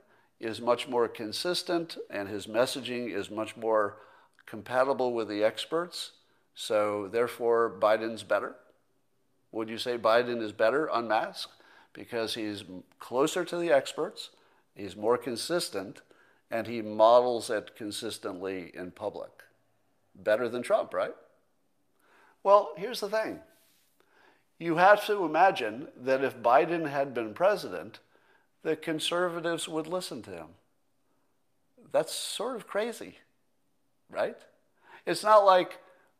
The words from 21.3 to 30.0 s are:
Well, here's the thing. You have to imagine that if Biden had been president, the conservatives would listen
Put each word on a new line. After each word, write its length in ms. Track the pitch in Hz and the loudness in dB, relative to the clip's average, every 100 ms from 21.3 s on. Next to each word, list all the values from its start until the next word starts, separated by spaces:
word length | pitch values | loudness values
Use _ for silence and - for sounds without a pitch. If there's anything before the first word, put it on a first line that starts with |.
| _ _ _ _ _ _ _ _ _ _ _ | _ _ _ _ _ _ _ _ _ _ _
Well, 300 | 196 202 214 180 | 6 6 6 -8
here's 220 | 214 226 | -8 -6
the 100 | 202 | -4
thing. 300 | 220 185 90 - _ _ _ _ _ _ _ _ _ _ _ | -2 -4 -8 -14 _ _ _ _ _ _ _ _ _ _ _
You 160 | 170 160 | -2 6
have 280 | 185 208 208 | 8 8 6
to 180 | 208 165 | 0 0
imagine 600 | 160 190 180 110 113 160 - | 6 4 4 -4 -6 -12 -8
that 260 | 127 135 | 0 2
if 140 | 131 117 | 0 0
Biden 500 | 117 131 170 170 156 | 4 6 4 -2 -2
had 280 | 143 143 120 | -2 -4 -4
been 180 | 110 | -6
president, 640 | 104 185 196 139 87 95 - _ _ _ _ _ _ | 0 0 0 -4 -10 -12 -18 _ _ _ _ _ _
the 120 | 156 156 | -6 -4
conservatives 920 | 160 156 - 175 180 170 165 160 180 | -4 -4 -2 -2 -2 -2 -4 -4 -4
would 180 | 160 156 | -6 -4
listen 340 | 180 | -8